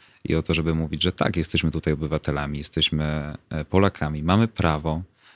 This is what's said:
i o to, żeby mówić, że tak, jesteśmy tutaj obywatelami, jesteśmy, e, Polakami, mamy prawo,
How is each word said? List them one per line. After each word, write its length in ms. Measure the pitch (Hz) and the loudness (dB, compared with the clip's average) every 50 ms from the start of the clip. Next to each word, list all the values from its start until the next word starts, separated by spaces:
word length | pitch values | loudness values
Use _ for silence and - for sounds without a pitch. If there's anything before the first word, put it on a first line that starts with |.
| - _ _ _ - | -20 _ _ _ -4
i 100 | - 80 | -2 0
o 80 | 80 | 0
to, 120 | 78 - 82 | 0 0 0
żeby 200 | 82 78 82 80 | 0 0 0 0
mówić, 280 | 80 80 76 80 76 | 0 -2 -2 -2 -2
że 100 | - 90 | -2 -2
tak, 240 | - - - - - | 0 0 0 0 0
jesteśmy 340 | 87 80 - - - - 78 | 0 -2 0 0 0 0 0
tutaj 220 | 71 78 - 80 | 0 0 0 0
obywatelami, 680 | 76 71 78 73 78 76 - - 73 71 71 71 73 71 | 0 0 -2 -2 -2 -2 -2 -2 -2 -2 -2 -4 -6 -6
jesteśmy, 460 | 76 - - 85 82 - 78 76 76 76 76 76 73 76 73 - _ - | -6 -4 -2 -2 0 0 0 0 0 0 -2 -4 -4 -8 -10 -12 _ -8
e, 140 | - 78 76 | -6 -6 -4
Polakami, 580 | - - 95 98 95 - - 80 76 76 76 | 2 4 4 4 4 2 0 -4 -4 -4 -2
mamy 260 | 76 85 92 107 113 113 | 2 4 4 4 4 2
prawo, 540 | - - 87 82 78 78 78 80 78 82 90 - _ _ _ - - | 0 0 2 2 2 2 0 -2 -2 -2 -6 -10 _ _ _ -20 -20